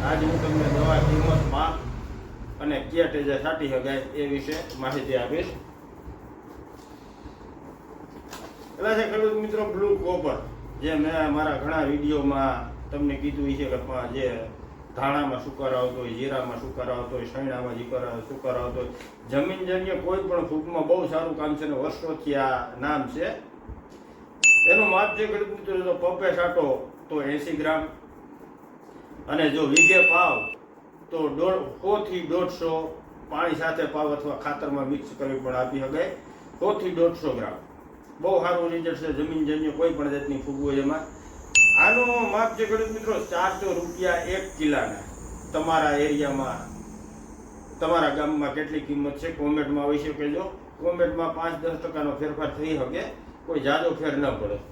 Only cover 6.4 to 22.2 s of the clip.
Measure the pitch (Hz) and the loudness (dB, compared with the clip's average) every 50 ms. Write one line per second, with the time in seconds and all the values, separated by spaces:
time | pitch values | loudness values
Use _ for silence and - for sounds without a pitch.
6.4 | - - - - - - - - - - - - - - - - - - - - | -18 -18 -18 -18 -18 -18 -18 -20 -20 -20 -20 -20 -20 -20 -20 -18 -18 -18 -18 -16
7.4 | - - - - - - - - - - - - - - - - - - - - | -18 -18 -18 -18 -18 -18 -18 -20 -20 -18 -18 -18 -18 -18 -18 -18 -16 -16 -14 -14
8.4 | - - - - - - - - 190 220 214 220 220 202 208 214 220 214 214 214 | -14 -16 -16 -18 -18 -18 -8 -2 0 2 4 2 2 2 2 2 4 4 4 2
9.4 | 214 214 214 214 208 - 180 190 202 208 202 - 170 175 185 170 156 143 113 - | 0 0 0 0 0 0 0 2 4 4 4 4 2 0 0 0 0 0 -2 -2
10.4 | - - - - - - - - 135 156 156 147 151 156 160 160 156 147 147 147 | -6 -10 -12 -14 -14 -14 -10 -4 -2 0 2 2 2 2 2 2 2 2 2 2
11.4 | 156 156 139 127 139 151 160 156 143 139 147 143 147 147 151 143 139 139 139 135 | 2 2 0 0 -2 0 0 2 2 2 2 2 2 2 2 4 4 4 4 4
12.4 | 135 135 - - - - - - - - - 143 147 143 135 131 143 147 139 143 | 2 2 2 -2 -6 -8 -10 -10 -10 -8 -4 0 0 0 0 0 -2 -2 -2 0
13.4 | 143 139 135 135 143 - 127 120 117 127 127 127 120 120 120 139 131 123 113 110 | 0 0 0 0 0 -2 -2 -2 -2 -4 -6 -6 -4 -4 -4 -2 0 0 -2 -2
14.4 | 113 113 - - - - - - - - - - 135 139 143 147 143 135 127 123 | -6 -10 -12 -14 -16 -16 -16 -18 -18 -12 -6 -2 0 0 2 2 0 0 -2 -4
15.4 | - 143 131 - 139 131 127 123 127 127 123 127 123 117 113 117 131 139 139 127 | -6 -8 -8 -4 -2 0 2 2 0 0 -2 -4 -6 -6 -4 -4 -4 -2 -2 -2
16.4 | 117 123 120 120 127 127 - 131 123 123 123 123 120 - 131 120 113 113 - 131 | -4 -4 -6 -8 -8 -8 -8 -6 -4 -4 -4 -4 -4 -6 -6 -6 -6 -6 -6 -4
17.4 | 135 135 127 123 123 123 117 117 120 117 131 123 123 120 117 113 107 - 139 - | -4 -4 -4 -4 -4 -6 -6 -6 -6 -4 -4 -4 -4 -4 -6 -8 -8 -10 -10 -4
18.4 | - 127 123 123 - - - 127 123 - - - - - - - - 117 131 139 | -2 -2 -2 0 -2 -2 -4 -4 -6 -6 -8 -12 -14 -16 -18 -18 -10 -2 0 2
19.4 | 151 175 185 185 185 185 185 185 185 190 180 160 143 170 190 196 - - 180 170 | 2 2 -2 -2 -2 0 0 0 0 -2 -2 -2 0 0 0 0 0 2 0 0
20.4 | 151 - 151 156 151 170 175 160 147 147 175 185 165 156 160 160 160 165 151 151 | 0 0 -2 -2 -2 -2 -2 -2 4 4 4 4 4 0 0 0 0 0 -2 -2
21.4 | 151 151 151 143 156 147 143 127 143 151 - - 165 160 151 - | 0 0 0 -2 -2 -2 -2 0 -2 -2 -4 -4 -6 -6 -6 -4